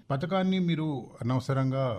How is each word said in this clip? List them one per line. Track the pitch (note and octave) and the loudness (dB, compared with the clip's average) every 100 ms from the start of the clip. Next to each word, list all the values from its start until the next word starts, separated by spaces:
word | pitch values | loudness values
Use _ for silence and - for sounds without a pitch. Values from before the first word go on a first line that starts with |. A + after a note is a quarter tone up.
| - | -4
పథకాన్ని | C3+ E3+ F#3+ F#3 F#3+ | -4 0 0 2 2
మీరు | F3 E3 D#3 C#3 - - | 2 0 0 -4 -8 -6
అనవసరంగా | A#2 B2+ B2 C3+ C3 C3+ C3 | 0 0 0 0 2 2 0